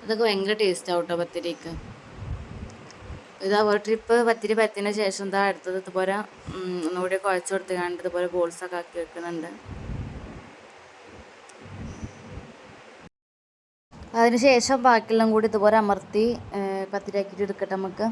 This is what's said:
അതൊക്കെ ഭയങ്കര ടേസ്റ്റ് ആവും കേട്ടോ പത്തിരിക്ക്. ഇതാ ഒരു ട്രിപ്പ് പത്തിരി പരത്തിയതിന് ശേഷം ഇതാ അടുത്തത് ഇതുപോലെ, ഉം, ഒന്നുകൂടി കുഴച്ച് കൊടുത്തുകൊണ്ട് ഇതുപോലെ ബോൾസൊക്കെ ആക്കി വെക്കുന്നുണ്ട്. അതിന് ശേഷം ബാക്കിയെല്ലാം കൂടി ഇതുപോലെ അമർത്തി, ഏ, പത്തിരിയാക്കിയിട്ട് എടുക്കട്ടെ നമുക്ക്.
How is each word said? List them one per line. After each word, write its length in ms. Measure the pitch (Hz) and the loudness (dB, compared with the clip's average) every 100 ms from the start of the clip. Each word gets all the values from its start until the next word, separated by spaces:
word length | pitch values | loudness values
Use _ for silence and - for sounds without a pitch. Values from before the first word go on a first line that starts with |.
അതൊക്കെ 200 | 202 220 | -2 0
ഭയങ്കര 300 | 233 196 196 | 2 2 0
ടേസ്റ്റ് 380 | 214 208 175 - | 2 2 0 -2
ആവും 100 | 175 | -2
കേട്ടോ 140 | 170 170 | 0 -2
പത്തിരിക്ക്. 560 | 175 170 170 160 165 156 - - - - - - - - - - - - - - - - | -2 -4 -6 -8 -10 -12 -14 -18 -18 -14 -10 -10 -10 -12 -14 -16 -20 -20 -16 -16 -16 -6
ഇതാ 180 | 190 208 | 0 4
ഒരു 160 | 214 208 | 4 2
ട്രിപ്പ് 380 | 208 220 - 233 233 | 2 -2 4 4 4
പത്തിരി 260 | 226 208 | 2 2
പരത്തിയതിന് 380 | 220 214 202 202 | 2 2 2 -2
ശേഷം 360 | 208 202 190 196 | 0 0 0 -2
ഇതാ 140 | 196 202 | 2 2
അടുത്തത് 300 | 190 185 185 | 0 -4 -6
ഇതുപോലെ, 380 | 185 185 185 196 208 - - | -4 -2 0 -2 -4 -14 -12
ഉം, 340 | 185 185 180 165 | -8 -4 -2 -2
ഒന്നുകൂടി 300 | 180 185 190 | -2 -2 0
കുഴച്ച് 340 | 196 185 - | 0 0 0
കൊടുത്തുകൊണ്ട് 480 | 190 185 185 175 175 | -4 -2 -4 -4 -4
ഇതുപോലെ 240 | 180 175 180 | -4 -2 -2
ബോൾസൊക്കെ 480 | 180 170 170 180 175 | 0 0 -2 -8 -8
ആക്കി 220 | 175 175 | -8 -8
വെക്കുന്നുണ്ട്. 500 | 165 170 170 170 170 214 - - - - - - - - - - - - - - - - - - - - - - - - - - - - - - - - - - - _ _ _ _ _ _ _ _ - - | -10 -8 -8 -8 -8 -14 -14 -14 -10 -10 -10 -12 -14 -16 -18 -20 -20 -20 -20 -20 -20 -20 -20 -20 -20 -20 -18 -14 -14 -12 -14 -14 -16 -16 -16 -20 -20 -20 -20 -20 -20 _ _ _ _ _ _ _ _ -20 -6
അതിന് 240 | 226 233 233 | 4 4 6
ശേഷം 460 | 269 247 233 269 | 6 6 4 4
ബാക്കിയെല്ലാം 480 | 240 226 220 226 220 | 6 4 4 4 6
കൂടി 160 | 220 214 | 4 4
ഇതുപോലെ 300 | 214 208 220 | 4 6 6
അമർത്തി, 480 | 208 190 - 208 226 233 - 202 | 4 0 0 0 2 0 -6 -6
ഏ, 60 | 196 196 190 | -4 -4 -4
പത്തിരിയാക്കിയിട്ട് 500 | 202 196 202 196 185 | -6 -4 -4 -4 -4
എടുക്കട്ടെ 320 | 196 202 196 190 | -4 -4 -4 -4
നമുക്ക്. 320 | 190 185 220 | -4 -2 -4